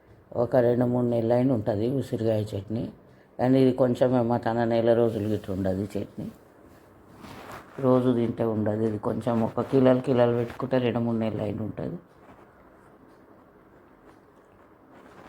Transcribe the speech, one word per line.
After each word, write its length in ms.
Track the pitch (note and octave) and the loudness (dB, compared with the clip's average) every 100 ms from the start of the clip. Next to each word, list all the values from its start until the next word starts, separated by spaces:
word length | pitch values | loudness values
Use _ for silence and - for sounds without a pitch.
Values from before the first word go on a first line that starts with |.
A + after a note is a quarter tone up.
| _ - _ | _ -20 _
ఒక 220 | - A#2+ | -4 2
రెండు 300 | C3 A#2+ B2 | 4 4 2
మూడు 200 | B2 B2 | 2 0
నెలలు 280 | A#2+ A#2 A2+ | 0 0 2
అయినా 200 | A#2+ C3 | 2 2
ఉంటుంది 380 | A2+ A2 G2+ A#2+ | 0 0 -2 -2
ఉసిరికాయ 520 | C3+ - A2 A2+ G#2+ | -2 -4 -2 0 0
చట్నీ. 500 | G#2 G2+ G2 A2+ G#3 - - - _ - | -2 -8 -6 -6 -6 -12 -20 -20 _ -2
కానీ 220 | B2+ C3+ | 2 4
ఇది 100 | C3 | 4
కొంచెమే, 500 | B2+ B2+ A#2+ C3 B2+ | 4 2 2 2 2
మటన్ 480 | A#2 A#2+ A#2 A#2 A#2 | 2 0 0 0 0
నెల 240 | A#2 A#2 | 2 4
రోజులు 340 | A#2 A#2 A2 G#2+ | 4 2 0 -2
గిట్ల 260 | G#2 G#2 | -4 -4
ఉండదు 280 | F#2+ F#2+ F#2 | -4 -2 -2
ఈ 40 | |
చట్నీ, 460 | G#2 G2 - - - - - - - - - - - - - - - - - - | -4 -8 -10 -10 -12 -14 -20 -20 -20 -20 -20 -20 -20 -20 -20 -20 -18 -18 -16 -2
రోజు 340 | C3 B2+ B2+ | 2 4 4
తింటే 300 | A#2+ A#2 A#2 | 2 0 -2
ఉండదు. 400 | A2+ G#2+ G#2+ G#2+ | -2 -2 -2 0
ఇది 160 | A2+ G#2+ | -2 -2
కొంచెం 440 | A2+ A2+ A#2 A2+ | -4 -4 -2 0
ఒక 180 | A2+ B2 | -2 -4
కిలోలు 400 | - C3+ C3 B2+ | 0 4 4 4
కిలోలు 320 | C#3 B2 A#2+ | 2 2 2
పెట్టుకుంటే 420 | A#2+ A#2 - B2+ B2+ | 0 -4 -8 -4 -2
రెండు 220 | A#2+ A#2 | 0 -2
మూడు 180 | A#2 A2+ | -2 -2
నెలలు 240 | A2 G#2 | -4 -4
అయినా 220 | G#2 G2+ | -6 -6
ఉంటుంది. 360 | G#2+ - - F3 - - - - - - - - - - - - - - - - - - - - - - _ _ _ - - _ - - - - | -8 -8 -10 -10 -16 -20 -20 -20 -20 -20 -20 -20 -20 -20 -20 -20 -20 -20 -20 -20 -20 -20 -20 -20 -20 -20 _ _ _ -20 -20 _ -20 -20 -20 -20